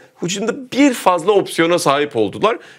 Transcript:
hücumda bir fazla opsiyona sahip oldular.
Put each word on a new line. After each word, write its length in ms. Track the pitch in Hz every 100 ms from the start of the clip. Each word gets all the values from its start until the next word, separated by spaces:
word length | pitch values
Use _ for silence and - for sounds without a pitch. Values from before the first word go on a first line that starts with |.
| - _
hücumda 500 | 170 202 220 277 254
bir 220 | 233 285
fazla 380 | 233 190 180 165
opsiyona 480 | 202 - - 165 175
sahip 360 | 156 139 147 120
oldular. 420 | 101 104 208 - -